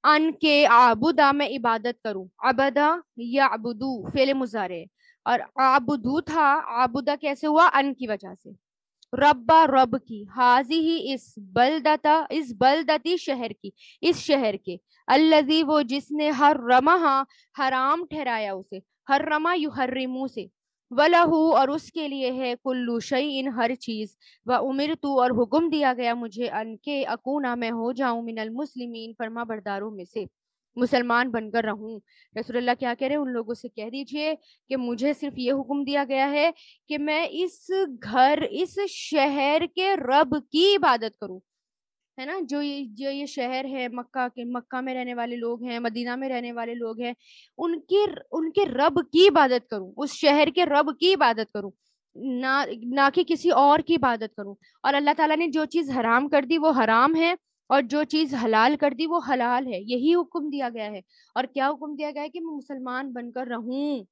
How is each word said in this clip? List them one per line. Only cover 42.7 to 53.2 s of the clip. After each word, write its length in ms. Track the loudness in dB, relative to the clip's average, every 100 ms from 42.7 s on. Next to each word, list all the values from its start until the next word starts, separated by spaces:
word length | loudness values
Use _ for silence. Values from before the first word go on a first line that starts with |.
| -6
जो 260 | -10 -8 -6
ये 180 | -6 -8
शहर 380 | -6 -4 -4 -6
है 220 | -6 -6 -8
मक्का 320 | -8 -6 -6
के, 180 | -6 -8
मक्का 340 | -8 -8 -8
में 120 | -6
रहने 200 | -6 -6
वाले 220 | -6 -6 -6
लोग 280 | -6 -6
हैं, 160 | -8 -6
मदीना 360 | -6 -6 -6 -6
में 120 | -4
रहने 220 | -6 -6
वाले 220 | -8 -8 -8
लोग 240 | -8 -6
हैं, 140 | -8 -10 _ -20 _ -8
उनके, 460 | -6 -6 _ 0 0 -4 -8
उनके 340 | -4 -2 0 0
रब 340 | 2 2 2
की 220 | 0 6 6
इबादत 400 | 6 4 2 _
करूं, 200 | -10 -8 -8
उस 180 | -8
शहर 360 | 2 4 6 4
के 160 | 2 4
रब 280 | 4 2 2
की 140 | 2
इबादत 360 | 4 2 2 -6
करूं, 180 | -8 -10 _ _ _ _ -12
ना, 500 | -8 -4 -2 -2 -2 -6 -6
ना 240 | 0 2
कि 140 | 2